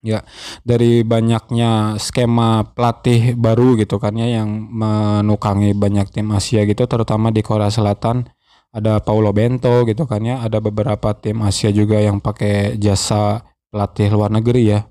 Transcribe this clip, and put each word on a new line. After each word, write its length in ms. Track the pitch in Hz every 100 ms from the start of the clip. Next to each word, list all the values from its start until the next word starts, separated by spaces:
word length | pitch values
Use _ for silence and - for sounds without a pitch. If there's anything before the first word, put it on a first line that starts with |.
Ya, 160 | 110 107 - - - - 120
dari 320 | 120 117 117 113
banyaknya 880 | 117 113 113 - 117 117 113 107 107
skema 800 | - - 120 117 117 113 107 -
pelatih 640 | 120 117 127 120 117 120
baru 400 | 113 113 127 117
gitu 240 | 104 101
kan 80 | 107 110
ya, 240 | 117 117
yang 240 | 110 107 110
menukangi 1040 | 117 110 107 107 104 104 104 107 101 104
banyak 400 | 101 101 101 101
tim 160 | - 107 104
Asia 320 | - 113 104
gitu, 160 | 104 123
terutama 400 | 120 110 110 110
di 80 | 110
Korea 320 | 107 110 104
Selatan, 560 | 107 104 101 113 120 120 _ _ _ _ 113
ada 240 | 110 107
Paulo 320 | 110 107 107
Bento 560 | 101 120 127 123 120 120
gitu 160 | 107
kan 160 | 143 107 113
ya, 160 | 127
ada 160 | 117 110
beberapa 560 | 107 107 104 104 107 104
tim 240 | 110 110
Asia 320 | 104 98 110
juga 320 | 104 107 107
yang 160 | 104 101
pakai 560 | 110 101 104 101 101 107
jasa 720 | 104 98 - 107 104 107 - _ _
pelatih 400 | 104 101 - 101
luar 160 | 104 104
negeri 480 | 110 113 123 110 104
ya 80 | 107